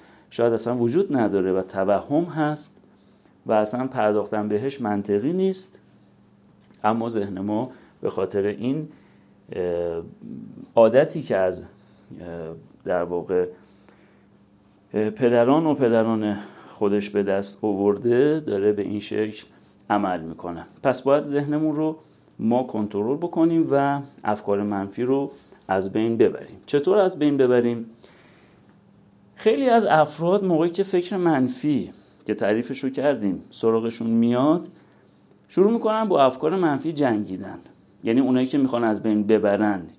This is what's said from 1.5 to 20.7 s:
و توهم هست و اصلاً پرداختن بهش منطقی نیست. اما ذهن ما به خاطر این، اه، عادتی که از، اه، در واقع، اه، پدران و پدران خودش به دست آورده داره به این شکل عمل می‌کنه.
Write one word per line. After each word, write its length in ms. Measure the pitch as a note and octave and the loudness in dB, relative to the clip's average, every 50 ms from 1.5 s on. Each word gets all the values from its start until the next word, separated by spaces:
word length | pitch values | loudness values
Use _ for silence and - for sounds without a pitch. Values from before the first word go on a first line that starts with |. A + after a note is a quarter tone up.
| F#2 | 0
و 80 | F#2+ | -2
توهم 600 | F#2 - - G2 F#2+ G2 G2+ - - - C#3+ D#3 F3 | -2 -4 -4 -2 0 2 0 0 0 -2 -2 -2 -2
هست 580 | E3 C#3+ D#3+ D3+ D3+ D3+ - - - - _ _ _ _ _ _ _ _ _ _ _ _ _ - | -2 -4 -4 -2 -2 -2 -4 -8 -10 -12 _ _ _ _ _ _ _ _ _ _ _ _ _ -4
و 60 | A#2+ | 0
اصلاً 360 | A2 G#2+ G#2+ G#2+ - B2 C3 | 0 0 0 0 -2 -4 -6
پرداختن 600 | C3 C3 B2+ G#2+ G#2+ G#2 G#2+ G2+ - A2+ G#2+ G#2 | -4 -2 0 0 2 2 0 -2 -2 -4 -4 -2
بهش 340 | G#2+ G#2 G#2 B2 C#3 C3+ - | -2 -2 -2 -2 -4 -6 -4
منطقی 520 | A#2+ G#2 G#2 G2+ G2+ - G2+ G2+ A2+ D3+ F3 | -4 -2 -2 -2 -2 -2 -2 -2 0 -2 -2
نیست. 480 | F#3 F#3+ F#3+ F#3+ - - - - - _ _ _ _ _ _ _ _ _ _ _ _ _ _ _ _ _ _ _ _ - | 0 0 -2 -2 -4 -8 -12 -16 -20 _ _ _ _ _ _ _ _ _ _ _ _ _ _ _ _ _ _ _ _ -2
اما 260 | G#2+ A2+ A#2 A2+ A#2 | -2 -2 -2 -2 -4
ذهن 300 | A2+ G#2+ G2+ G2+ F#2 F#2+ | -4 -4 -4 -4 -6 -6
ما 320 | G2 G#2 G#2+ A2 B2+ B2+ - - - _ _ _ | -4 -4 -2 -4 -4 -6 -10 -18 -20 _ _ _
به 80 | - G2 | -8 -6
خاطر 340 | - F#2 G2 F#2+ - G2+ G2 | -4 -4 -4 -2 -2 -2 -2
این، 440 | G#2 G#2 - A2 B2+ C#3 D#3 D#3 - - - - _ _ _ _ _ _ _ _ - | -2 -4 -4 -4 -4 -4 -4 -6 -10 -14 -20 -20 _ _ _ _ _ _ _ _ -10
اه، 520 | - F#2 F2+ F2+ F2 E2+ F2 E2+ E2+ E2+ E2 - - - - - - - A1 - - - - - _ | -8 -6 -4 -4 -2 -2 -4 -4 -6 -8 -10 -12 -16 -18 -18 -16 -16 -16 -16 -16 -18 -20 -20 2 _
عادتی 460 | A#2 A2+ A2 A2+ C3+ D#3 - - E3 | 6 8 8 8 6 4 4 0 -6
که 160 | C3 - A2 | -4 -2 0
از، 240 | F#2+ F#2 F#2 F2+ F2 | 2 2 0 0 -4
اه، 640 | - - - - _ _ _ _ _ - - D2 F2 E2+ E2+ E2+ D#2+ D#2+ E2 D#2+ - - - _ - | -10 -18 -20 -20 _ _ _ _ _ -20 -20 -16 -14 -14 -12 -12 -12 -12 -14 -16 -18 -20 -20 _ -4
در 200 | F#2+ F#2 F2 F2 | -2 0 0 0
واقع، 440 | F2 F2 F2 E2 F2+ F#2 F#2 F2 F2+ - - - _ _ _ _ - - _ - _ _ _ _ _ _ _ _ _ _ _ _ _ _ _ _ _ - | -2 -4 -6 -4 0 0 0 0 -2 -6 -12 -20 _ _ _ _ -20 -20 _ -20 _ _ _ _ _ _ _ _ _ _ _ _ _ _ _ _ _ -2
اه، 160 | G#2+ G#2+ G#2+ | -2 -2 -2
پدران 560 | G#2+ - B2+ A#2+ A#2+ A#2+ A#2+ B2 C#3+ D#3+ E3 | 0 0 2 4 4 6 6 4 4 2 2
و 80 | D#3 C#3+ | 0 0
پدران 640 | C#3 C#3 A2+ A2+ A2+ A2 A2+ A2+ A2 G#2+ G#2 G2+ G#2 - - - - - - | 2 2 2 4 2 2 2 0 0 -2 -2 -4 -4 -8 -14 -20 -20 -20 -20
خودش 400 | - - G#2+ G2+ G2+ G#2 G2+ - | -6 -2 0 0 0 0 -2 -2
به 140 | - G#2 G2 | -2 -2 0
دست 340 | G2 F#2+ G2 G2+ - - - | 0 -2 -2 -4 -6 -8 -4
آورده 800 | - G#2+ G2 F#2+ G2+ G2+ G2+ F#2+ - A#2+ A#2+ B2 C#3+ D3+ D#3 D#3+ | -4 -2 0 2 2 2 2 2 0 2 4 4 4 2 2 0
داره 320 | D3+ - G#2 G2 G2 G#2 | -2 -2 -2 0 2 2
به 100 | G#2 G#2 | 2 0
این 180 | G2 F2+ G#2 G#2 | -2 -4 -6 -6
شکل 460 | - - G#2+ G#2+ G#2+ A2 G#2+ - - - _ _ _ _ _ _ _ - | -6 -4 -4 -4 -4 -4 -6 -12 -18 -20 _ _ _ _ _ _ _ -2
عمل 320 | G#2+ G#2 G2+ F#2+ F2+ E2+ | 0 0 0 0 -2 -4
می‌کنه. 440 | D#2+ E2 D#2+ D2+ - F2 E2 E2 E2 - | -6 -10 -12 -10 -10 -10 -10 -12 -14 -16